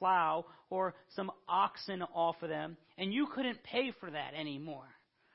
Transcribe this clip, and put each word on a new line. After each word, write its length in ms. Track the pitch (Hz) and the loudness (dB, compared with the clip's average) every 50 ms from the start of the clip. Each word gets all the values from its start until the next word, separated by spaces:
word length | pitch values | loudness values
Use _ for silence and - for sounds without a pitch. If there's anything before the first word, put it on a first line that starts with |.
plow 460 | 190 185 185 180 170 156 156 160 170 - - - - - | 4 4 6 6 6 4 4 2 0 -4 -10 -20 -12 -4
or 240 | 185 185 190 185 175 - - _ - | -2 0 0 0 -2 -4 -14 _ -6
some 160 | - 196 190 - - _ - | -4 -4 -4 -4 -8 _ 0
oxen 540 | 170 180 196 202 - - - - 196 185 | 2 4 4 4 2 -4 -8 -6 -4 -4
off 400 | 180 - - 170 165 170 170 - | -4 -4 0 2 2 2 2 0
of 80 | - 160 | -2 -4
them, 280 | 156 151 151 160 165 - _ _ - - | -4 -4 -4 -6 -8 -12 _ _ -8 -4
and 160 | 185 196 208 | -2 -2 0
you 140 | 254 294 - | 0 0 0
couldn't 360 | - 254 269 254 233 - - | -2 -2 -2 -2 -2 -4 -8
pay 280 | - - 240 262 262 - - | -4 -2 0 0 -2 -2 -8
for 100 | - 180 | -10 -8
that 240 | 151 151 139 127 139 | -6 -6 -6 -6 -6
anymore. 540 | 156 156 151 143 139 151 160 151 135 127 139 - - _ _ _ _ _ _ _ | -6 -6 -4 -6 -6 -6 -8 -10 -10 -12 -16 -20 -20 _ _ _ _ _ _ _